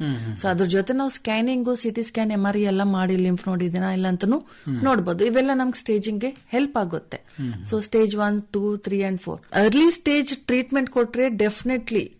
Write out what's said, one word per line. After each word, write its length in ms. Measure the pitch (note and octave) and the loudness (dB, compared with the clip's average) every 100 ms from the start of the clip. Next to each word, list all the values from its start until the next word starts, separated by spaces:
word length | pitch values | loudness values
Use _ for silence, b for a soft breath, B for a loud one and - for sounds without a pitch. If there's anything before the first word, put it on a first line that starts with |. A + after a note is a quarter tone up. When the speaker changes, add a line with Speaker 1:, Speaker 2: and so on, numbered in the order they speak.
Speaker 1:
ಹ್ಮ್, 160 | D3 A#2+ | -4 -2
ಹ್ಮ್. 200 | A2+ G2+ | -4 -4
Speaker 2:
So 100 | F#3+ | -2
ಅದ್ರ 180 | F3+ | 0
ಜೊತೆ 280 | F#3 G3 G3 | 2 2 2
ನಾವು 180 | C4 C4+ | -2 -2
ಸ್ಕ್ಯಾನಿಂಗ್, 680 | - A3+ A3 A#3+ B3+ B3 A#3+ | -4 -2 0 0 0 0 -2
ಸಿ 120 | A3+ | -2
ಟಿ 120 | A3+ | -2
ಸ್ಕ್ಯಾನ್, 300 | A3+ A3+ G#3+ | -4 -2 0
ಎಂ 140 | G#3 G3 | 0 0
ಆರ್ 100 | G#3 | 2
ಐ 60 | |
ಎಲ್ಲ 200 | G3+ F#3+ | 2 2
ಮಾಡಿ 340 | G3+ F#3+ F#3 F#3 | 2 2 2 2
ಲಿಂಫ್ 320 | F#3 F3+ F#3+ | 2 0 -2
ನೋಡ್ 140 | F3+ | -2
ಇದೆನಾ 300 | F3+ F3+ F#3+ | -2 -2 -2
ಇಲ್ಲ 140 | F#3 F#3 | 0 0
ಅಂತಾನು 320 | F3+ G3+ C#4+ | 0 0 0
Speaker 1:
ಹ್ಮ್. 460 | - - - C4 | -4 -14 -6 -2
Speaker 2:
ನೋಡ್ಬೋದು. 400 | C4+ A3+ F3 E3+ | 2 2 0 0
ಇವೆಲ್ಲ 260 | A#3 B3+ C4+ | 2 2 2
ನಮ್ಗೆ 240 | C4 B3+ - | 0 0 -2
ಸ್ಟೇಜಿಂಗ್ 400 | - G#3+ G#3+ G#3 | 0 -2 0 -4
ಗೆ 160 | B3+ C4+ _ | -6 -8 _
ಹೆಲ್ಪ್ 280 | B3 C#4+ A#3 | -2 0 -2
ಆಗುತ್ತೆ. 400 | F3 E3 - - | -4 -6 -8 -16
Speaker 1:
ಹ್ಮ್, 360 | - - B2+ | -14 -8 -8
ಹ್ಮ್. 120 | G2 | -6
Speaker 2:
So 160 | G2+ G#3+ | -4 -4
ಸ್ಟೇಜ್ 360 | G#3 A3+ G#3+ G#3 | 0 2 2 2
ಒನ್, 260 | G#3 G#3 | 0 0
ಟೂ, 340 | G#3 G3+ G#3 G#3 | -2 -2 -2 -2
ತ್ರೀ 260 | G3 G3 | -2 -2
and 160 | G3 F#3 | -2 -4
ಫೋರ್. 220 | F3 D#3+ - | -6 -10 -4
ಅರ್ಲಿ 380 | - G#3+ C4+ E4 | 2 4 6 4
ಸ್ಟೇಜ್ 460 | - D4 D4 C#4 C4+ | 4 2 2 0 -4
ಟ್ರೀಟ್ಮೆಂಟ್ 540 | - B3 B3 C#4 B3+ | 0 0 0 -2 0
ಕೊಟ್ರೆ 360 | B3 A#3 A#3+ C4 | 0 0 2 0
definitely 840 | G#3+ G#3 G#3 B3 B3+ - G#3+ - | 2 0 0 -4 -4 0 -2 -2